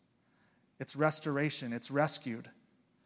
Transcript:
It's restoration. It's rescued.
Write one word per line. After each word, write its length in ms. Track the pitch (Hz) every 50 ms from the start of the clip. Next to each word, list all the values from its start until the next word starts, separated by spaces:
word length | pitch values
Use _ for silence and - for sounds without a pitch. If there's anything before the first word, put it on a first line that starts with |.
| _ _ _ _ _ _ _ _ _ _ _ _ _ _ _ -
It's 160 | 135 - -
restoration. 760 | 139 151 156 151 - - 151 139 143 147 147 - - 135 117
It's 180 | 117 117 - -
rescued. 600 | 135 143 156 151 - - - 123 113 120 - - - _ _ _ _ _ _ _ _ _